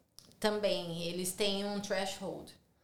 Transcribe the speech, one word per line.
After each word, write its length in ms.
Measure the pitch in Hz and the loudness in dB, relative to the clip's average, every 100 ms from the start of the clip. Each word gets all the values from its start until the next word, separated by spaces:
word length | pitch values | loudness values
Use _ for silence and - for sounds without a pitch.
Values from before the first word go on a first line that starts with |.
| _ - - - | _ -20 -20 0
também 640 | 214 214 202 185 170 165 | 2 4 2 2 0 -2
eles 280 | 170 175 185 | -2 0 -2
têm 320 | - 202 196 | 2 2 2
um 160 | 202 202 | 0 -2
threshold, 720 | 202 190 190 - 185 - - - _ _ | 0 0 0 -2 -6 -6 -10 -18 _ _